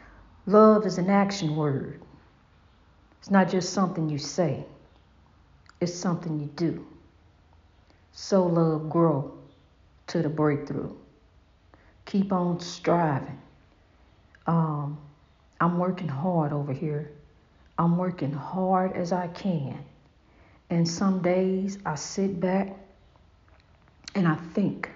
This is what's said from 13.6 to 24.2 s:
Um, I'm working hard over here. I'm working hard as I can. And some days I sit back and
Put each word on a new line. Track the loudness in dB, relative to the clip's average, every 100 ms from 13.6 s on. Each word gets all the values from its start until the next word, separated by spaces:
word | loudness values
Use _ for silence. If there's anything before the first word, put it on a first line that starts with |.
| _ _ _ _ _ _ _ -8 0
Um, | 0 0 -2 -6 -8 -14 -20 _ _ _ -2
I'm | 0 2
working | -2 -2 -6
hard | -2 0 0 0
over | -2 -4
here. | -4 -4 -4 -8 -16 -20 _ _ _ _ -2
I'm | 2 2
working | -2 -4 -6
hard | -6 -6 -4 0 2 0
as | -2 -2
I | -2 -4
can. | -6 -4 -2 -4 -10 -14 -20 _ _ _ -20 -20 -20 -4
And | 0 0
some | 0 0 2
days | 2 2 2 0 -2 -6 -8
I | -8
sit | -6 -2 -2 0
back | 0 0 -2 -8 -20 _ _ _ _ _ _ -20 _ _ _ _ -6
and | 0